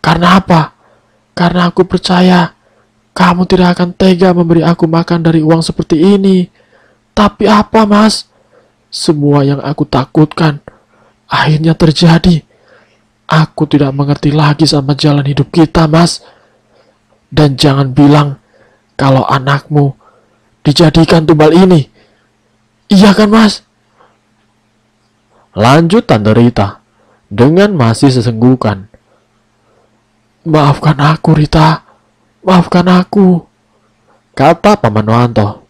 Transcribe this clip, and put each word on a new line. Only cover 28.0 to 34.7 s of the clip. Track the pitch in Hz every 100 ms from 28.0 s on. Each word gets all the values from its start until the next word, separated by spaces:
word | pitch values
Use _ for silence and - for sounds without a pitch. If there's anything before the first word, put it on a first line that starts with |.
| 139
sesenggukan. | 127 120 110 123 127 110 101 98 _ _ _ _ _ _ _ _ _ _ _ _ _ _ _ 165
"Maafkan | 156 147 139 156 143
aku, | 143 156 -
Rita. | 156 151 160 156 160 _ _ _ _ _ _ 190
Maafkan | 185 170 180 180
aku," | 180 180 208 185 175 - _ _ _ _ _ _ _ _ -
kata | 139 170 208